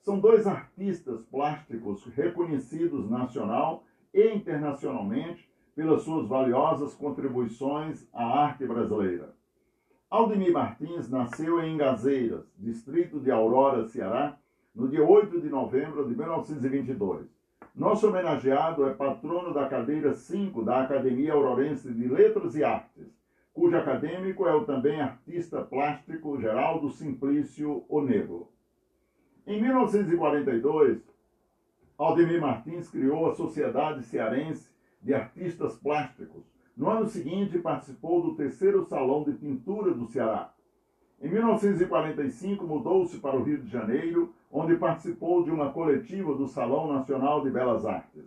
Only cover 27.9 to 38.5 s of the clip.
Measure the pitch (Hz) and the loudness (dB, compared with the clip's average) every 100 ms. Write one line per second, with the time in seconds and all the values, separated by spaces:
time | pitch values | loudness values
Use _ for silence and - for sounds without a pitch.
27.9 | 151 139 104 78 85 - _ _ _ _ | -2 2 0 0 -10 -14 _ _ _ _
28.9 | _ _ _ _ _ - 208 240 262 214 | _ _ _ _ _ -6 0 2 2 4
29.9 | 202 165 170 151 143 135 117 139 156 135 | 2 2 2 2 2 0 2 2 4 4
30.9 | 110 - _ _ _ _ _ _ _ _ | 4 -6 _ _ _ _ _ _ _ _
31.9 | - 160 165 165 170 143 113 156 170 - | -2 2 4 4 4 0 -2 -6 -10 -8
32.9 | - 135 156 160 - 151 147 131 120 151 | 0 0 2 0 0 -6 -2 -2 0 -2
33.9 | 135 110 - - 139 156 139 - _ _ | -4 -6 -4 -2 -2 -4 -8 -12 _ _
34.9 | _ 123 135 - - 180 - 151 - 139 | _ -2 -2 -2 -8 -8 -4 -6 -4 -2
35.9 | 151 - - - - - _ _ - 160 | -2 -4 -12 -18 -18 -20 _ _ -4 0
36.9 | 226 214 175 135 190 202 170 170 151 - | 0 -2 -4 -6 -4 -2 -2 -2 -4 -8
37.9 | 123 160 175 160 - 139 | -12 0 0 0 -2 -6